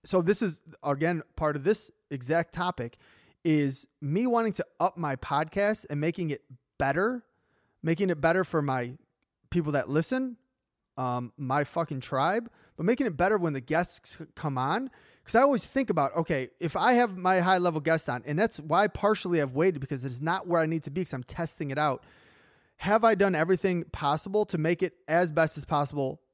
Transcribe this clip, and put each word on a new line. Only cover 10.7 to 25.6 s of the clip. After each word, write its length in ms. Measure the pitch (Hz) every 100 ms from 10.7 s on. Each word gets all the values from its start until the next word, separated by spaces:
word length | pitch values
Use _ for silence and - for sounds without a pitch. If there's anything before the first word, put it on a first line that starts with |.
| _ _ -
um, 340 | 127 123 123 -
my 260 | 131 139
fucking 360 | 143 165 160 135
tribe, 500 | - 135 156 214 233 _ _
but 120 | - 170
making 180 | 247
it 100 | 254
better 220 | 147 185 208
when 160 | 170
the 80 | 139
guests 560 | 120 160 175 - - -
c-, 80 | 165
come 240 | - 156 131
on. 320 | 135 190 262 - _ _
'Cause 120 | -
I 60 | 220
always 240 | 277 247 -
think 240 | 269 254
about, 240 | 170 139
okay, 340 | 170 160 147 127 _
if 160 | 165
I 180 | 175 214
have 220 | 240 240
my 260 | 185 180 190
high 180 | 175 185
level 200 | 175 156
guests 300 | 147 160 -
on, 140 | 123
and 140 | 147 151
that's 200 | 220 -
why 280 | 156 170 208
partially 520 | - 202 214 185 165
I've 140 | 139
waited 260 | 131 185 151
because 240 | 131 135
it's 160 | 131 123
not 280 | 156 185 180
where 120 | 170
I 60 |
need 180 | 160 160
to 60 | 147
be 160 | 151
'cause 80 | 170
I'm 100 | 131
testing 460 | 123 - 165 - 147
it 80 | 135
out. 260 | 151 123 - - _ _ _ _ _ _
Have 260 | 175 220
I 100 | 226
done 220 | 202 196
everything 480 | 165 165 185 190 175 165
possible 540 | - 147 151 - 208 208
to 100 | 165
make 240 | 160 175
it 160 | 180 _ -
as 240 | 165 175
best 280 | 151 160
as 40 | -